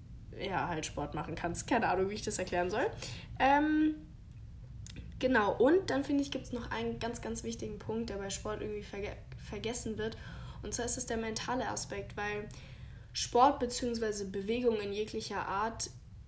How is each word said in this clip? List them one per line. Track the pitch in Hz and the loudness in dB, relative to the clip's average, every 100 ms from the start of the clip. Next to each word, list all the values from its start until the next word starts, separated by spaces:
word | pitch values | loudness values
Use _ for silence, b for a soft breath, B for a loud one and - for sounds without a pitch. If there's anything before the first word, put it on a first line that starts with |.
| - - - - | -14 -14 -12 -6
ja, | 196 170 156 | -2 0 0
halt | 156 | -2
Sport | - - - | -4 -4 -4
machen | 156 156 | -4 -4
kannst. | 165 170 170 - | -4 -2 0 2
Keine | 233 180 | 4 4
Ahnung, | 180 196 | 4 2
wie | |
ich | 214 | 0
das | 220 202 | -2 0
erklären | 185 180 180 | 2 2 2
soll. | 214 427 B B B B - | 2 0 B B B B 4
Ähm, | 262 285 302 311 311 302 - - - - - - - - - - - - | 6 8 6 6 4 2 -8 -16 -16 -14 -14 -14 -12 -12 -10 -10 -10 0
genau, | 262 240 202 - | 4 6 6 8
und | 262 370 - | 8 8 6
dann | 269 | 0
finde | 277 285 | 2 2
ich, | 277 | 2
gibt's | 254 - | -4 -6
noch | 240 - | -6 -4
einen | 220 233 226 | -2 -2 -2
ganz, | 226 240 | -4 -2
ganz | 220 226 | -4 -4
wichtigen | 226 226 214 208 | -4 -4 -6 -6
Punkt, | - 220 233 | -4 -2 -2
der | 202 | -4
bei | 196 | -4
Sport | - 214 208 | -4 -4 -4
irgendwie | 208 208 | -4 -6
verge-, | 202 196 202 - - - | -6 -6 -6 -8 -12 -12
vergessen | - 208 220 247 226 208 | -8 -4 -2 -2 -2 -2
wird. | 220 B B B B B | -4 B B B B B
Und | 208 | -4
zwar | 247 | -2
ist | 240 254 | 0 0
es | 254 | 0
der | 226 | -2
mentale | 226 220 - 254 208 | -2 -4 -2 0 0
Aspekt, | 208 - 202 - - | -2 -4 -6 -6 -4
weil | 415 208 415 B B B B B B | -2 -4 -6 B B B B B B
Sport | - - 240 277 285 | -6 2 8 8 8
beziehungsweise | 240 - 240 226 214 202 190 | 2 2 2 0 0 0 -4
Bewegung | 196 196 240 240 214 | -2 0 2 4 2
in | 202 | 0
jeglicher | 202 220 220 - 196 - | -2 -2 -4 -4 -4 -2
Art | 190 226 - - - - - | 0 0 -2 -6 -8 -16 -16